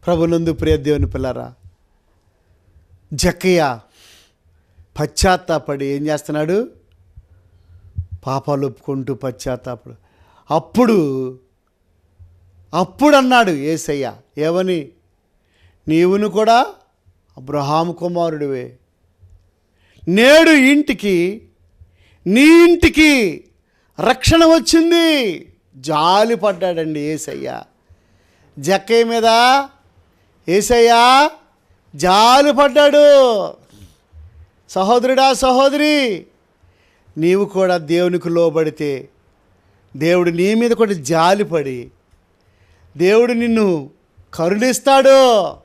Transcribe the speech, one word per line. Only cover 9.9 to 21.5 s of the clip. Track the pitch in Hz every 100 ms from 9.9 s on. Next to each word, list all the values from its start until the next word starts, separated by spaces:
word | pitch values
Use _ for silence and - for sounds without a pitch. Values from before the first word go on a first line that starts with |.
| 120 _ _ _ _ _
అప్పుడు, | 151 156 - 247 214 147 131 127 131 _ _ _ _ _ _ _ _ - _ _ _ _
అప్పుడు | 156 - - 294 294
అన్నాడు | 254 254 214
యేసయ్య | 151 143 160 - 143 123 107 _ -
ఏమని? | 151 175 185 175 139 _ _ _ _ _ _ _ _ _ -
"నీవును | 160 180 196 208
కూడా | 190 220 233 403 392 _ _ _ _ _ -
అబ్రహాము | 131 147 139 156 170
కుమారుడివే. | 170 180 175 170 156 143 135 123 123 _ _ _ _ _ _ _ _ _ _ _ _ -
నేడు | 185 247 302 330
ఇంటికి, | 302 262 285 294 226 208 180 175 214 _